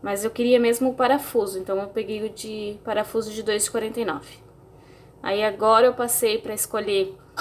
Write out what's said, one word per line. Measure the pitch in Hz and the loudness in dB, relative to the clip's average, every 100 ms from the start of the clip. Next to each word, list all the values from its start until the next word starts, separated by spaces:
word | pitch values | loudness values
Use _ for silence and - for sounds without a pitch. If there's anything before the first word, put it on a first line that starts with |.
Mas | 202 196 | -4 -4
eu | 220 | -4
queria | 226 240 247 | 0 4 6
mesmo | 233 233 262 | 6 2 0
o | 254 | 2
parafuso, | 254 285 - 233 202 190 | 2 2 2 0 0 -4
então | 185 196 | -4 -4
eu | 202 | -4
peguei | 214 196 214 | -6 -6 -6
o | 220 | -6
de | 214 220 214 208 208 | -8 -10 -8 -8 -10
parafuso | - 214 214 226 214 | -4 -4 -2 -4 -4
de | 214 | -6
dois | 214 208 214 | -2 -2 0
e | |
quarenta | 233 220 226 | -2 -4 -4
e | 220 | -4
nove. | 156 - - - - - - - - - - | -4 -10 -20 -20 -20 -20 -20 -20 -20 -20 -10
Aí | - 202 | -4 0
agora | 214 202 220 220 254 | 0 2 6 8 6
eu | |
passei | 247 240 - 226 220 | 4 -2 0 0 0
pra | - 214 | -4 -6
escolher | - 214 214 196 190 190 - - | -4 -4 0 0 0 -6 -14 -6